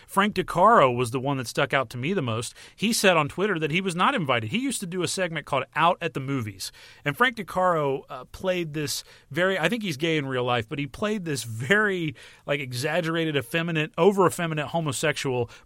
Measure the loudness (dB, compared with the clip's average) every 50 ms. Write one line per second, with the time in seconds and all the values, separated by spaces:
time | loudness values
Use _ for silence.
0 | -20 -4 0 2 2 2 2 -2 -4 -2 2 4 6 8 8 8 8 6 4 2
1 | 0 -2 -2 -2 -2 -2 -2 -2 -4 -4 -2 -2 0 2 2 0 0 0 -6 -6
2 | -4 -4 -2 -2 -2 -2 -2 -4 -4 -8 -10 -14 -20 -20 -8 _ -2 0 0 4
3 | 4 6 6 6 4 2 -2 -2 -2 -2 -2 -2 -2 -2 -2 -2 -2 -2 -2 0
4 | 0 2 2 0 0 0 0 0 0 -2 -4 -4 -2 -2 -4 -4 -6 -6 -6 -4
5 | -4 -4 -2 -2 -4 -4 -4 -8 -6 -2 -2 -2 -2 -2 _ 2 2 2 2 2
6 | -2 -6 -6 -6 -6 -4 -4 -4 -4 -6 -8 -10 -12 -12 -12 -16 -20 -20 -20 -6
7 | _ -6 0 2 2 0 2 -4 -10 -6 -2 0 2 2 2 2 2 0 -2 -2
8 | -6 -10 -14 -14 -14 -16 -16 -6 -4 -2 -2 -2 -2 -4 -6 -6 -6 -4 -6 -8
9 | -10 -12 -20 -20 _ _ -2 0 0 2 2 2 0 0 -2 -2 -4 -6 -4 -2
10 | -2 0 0 0 0 -2 -2 -2 0 0 0 0 -2 -4 -6 -6 -6 -8 -6 -4
11 | -4 -4 -2 -4 -4 -4 -4 -4 -6 -8 -8 -8 0 2 4 4 4 2 0 -2
12 | -4 -4 -6 -8 -16 -20 -20 -16 _ -4 -4 -2 -2 -6 -6 -4 -2 0 0 0
13 | 0 0 0 0 0 0 0 -2 -2 -2 -2 -2 -2 0 0 -2 -2 -2 0 4
14 | 4 4 6 6 4 4 4 2 -2 -2 -2 -4 -4 -2 -2 -2 -2 0 -2 0
15 | 0 0 0 0 -2 -2 0 0 -2 -4 -6 -18 -12